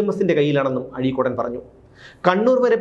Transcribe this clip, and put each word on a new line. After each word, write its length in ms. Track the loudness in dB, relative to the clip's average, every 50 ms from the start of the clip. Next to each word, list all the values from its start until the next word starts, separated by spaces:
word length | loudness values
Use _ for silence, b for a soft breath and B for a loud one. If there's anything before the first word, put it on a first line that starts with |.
എം 80 | 2 0
എസിന്റെ 240 | 0 -2 0 0 2 2
കയ്യിലാണെന്നും 460 | 2 2 2 0 0 0 -2 -4 -6 -8 -6
അഴീക്കോടൻ 360 | -4 -2 -2 0 0 -2 -2 -2 -4
പറഞ്ഞു. 240 | -4 -6 -6 -10 -12 -16 -20 -20 -20 B B B B B B B 0
കണ്ണൂർ 320 | 2 2 4 4 2 2 4 4
വരെ 120 | 2 2 2